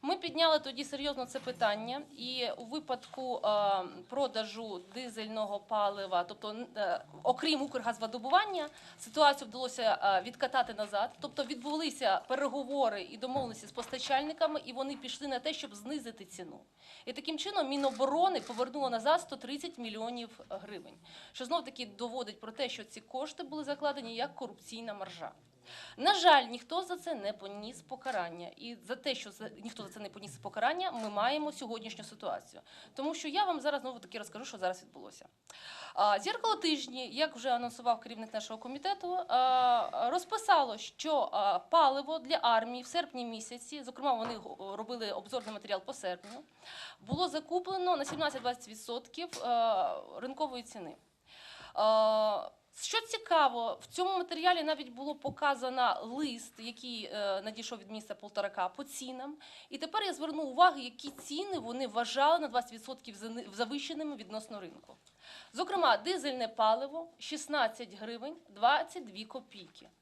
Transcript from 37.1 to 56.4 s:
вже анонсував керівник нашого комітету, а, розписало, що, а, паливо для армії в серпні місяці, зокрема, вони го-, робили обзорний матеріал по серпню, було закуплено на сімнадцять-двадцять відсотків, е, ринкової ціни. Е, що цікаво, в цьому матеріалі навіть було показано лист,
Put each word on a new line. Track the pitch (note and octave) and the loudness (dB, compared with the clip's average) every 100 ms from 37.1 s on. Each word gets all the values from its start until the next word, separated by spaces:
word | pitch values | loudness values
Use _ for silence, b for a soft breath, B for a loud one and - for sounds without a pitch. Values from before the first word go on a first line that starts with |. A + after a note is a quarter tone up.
| A3+ D#4 B3+ | 0 0 0
вже | B3+ | 0
анонсував | A#3+ A#3+ A#3 A#3+ A3+ | 0 0 -2 0 0
керівник | A#3 A3+ A3 | -2 -12 -8
нашого | A3 G#3+ A3 | -8 -8 -10
комітету, | B3 C4+ F4+ G4 F4+ F#4 E4+ | -8 -4 -2 -2 -2 -4 2
а, | B3 B3+ B3+ B3 A#3+ - - A#3+ | 4 6 6 6 6 2 0 2
розписало, | E4+ F4 A4 A4 F4 C4+ A3 | 0 0 -4 6 6 6 -2
що, | - - D#4 D4 A3 | -10 -8 0 2 2
а, | G3+ G3+ F3+ | 2 4 2
паливо | - E4 C#4+ C4+ C#4 D#4+ | 4 8 8 6 -2 -6
для | B3 D#4+ | 0 4
армії | A#3+ A3+ A#3 B3 | 6 6 4 -6
в | B3 | -2
серпні | E4+ E4+ B3+ | -2 -2 -4
місяці, | A#3+ A3+ A3 A#3+ - D4 | -6 -8 -10 -12 -12 -10
зокрема, | B3+ B3+ C4+ | -10 -2 2
вони | A#3+ A#3 A3+ | 2 0 -4
го-, | - - G3 G3+ | -10 -12 -10 -8
робили | A3+ B3 G#3+ | -6 -4 -4
обзорний | F3+ G3 B3+ G#3+ | -4 -4 -6 -6
матеріал | G#3 G#3 G3 | -10 -4 -4
по | F#3+ | -4
серпню, | C4 F#3+ F3+ G3+ A#3+ D#4 B B B B B | -8 -6 -6 -10 -16 -18 B B B B B
було | - D#4 F4+ | 2 4 4
закуплено | D4 D4+ F4 F4+ F#4+ F4+ E4 | 2 0 0 0 0 4 4
на | |
сімнадцять-двадцять | C#4+ D#4 D4+ C#4 A#3+ B3 - | 2 2 0 2 -2 -2 -8
відсотків, | G#3+ - A#3+ B3 - D#4 - | -14 -6 -8 -6 -8 -8 -4
е, | A#3+ A#3+ A3+ G3 D3 D#2+ - F#2+ | 0 4 6 4 2 0 -8 -10
ринкової | B3 C4+ D4+ B3+ | -8 -4 -4 -4
ціни. | A3+ A3 E3+ | -10 -12 -12
Е, | - _ _ _ - - - - - G#3+ A3 A3 A3 G#3+ G#3 - - _ - | -14 _ _ _ -20 -20 -18 -8 4 6 8 8 6 4 2 -4 -12 _ -10
що | - A4 | 0 0
цікаво, | A4+ A4 A4 E4 C#4 A#3+ A3+ - | 0 -6 4 6 6 4 -2 -4
в | - | -8
цьому | - F4+ F#4+ | -2 0 2
матеріалі | F4+ E4 F4 F4 | -2 2 4 4
навіть | D4+ D#4 B3+ | 2 -2 -4
було | A#3+ C#4 | -8 -6
показано | D4 C#4+ C#4+ D4 C4+ B3+ B3+ A#3+ - | -4 -6 0 2 2 0 2 4 2
лист, | A3+ B3+ D4 A#3 | -2 -4 -4 -4